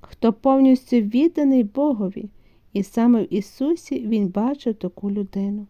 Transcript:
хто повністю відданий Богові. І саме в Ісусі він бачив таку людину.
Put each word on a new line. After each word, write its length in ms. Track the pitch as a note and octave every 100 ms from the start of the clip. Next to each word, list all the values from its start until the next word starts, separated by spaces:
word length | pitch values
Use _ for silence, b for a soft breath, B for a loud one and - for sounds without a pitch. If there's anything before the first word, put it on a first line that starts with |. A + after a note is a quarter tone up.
хто 320 | - - A#3
повністю 640 | A3+ C4+ C4+ C4+ B3+ - B3
відданий 640 | G#3 A#3+ E4 E4 C#4+ C4
Богові. 640 | G#3 C4 D4+ A#3 F#3+ - G#3 - _ _ _
І 100 | G3+
саме 400 | F#3+ - A#3 A#3
в 100 | F#3+
Ісусі 680 | G3+ G3 - C#4 E4+ - C4
він 280 | A3+ A3+ G3
бачив 480 | F#3+ A#3 C#4+ - G#3+
таку 360 | F#3 - G3+
людину. 560 | G3+ G3+ G3 G3 G#3 G3+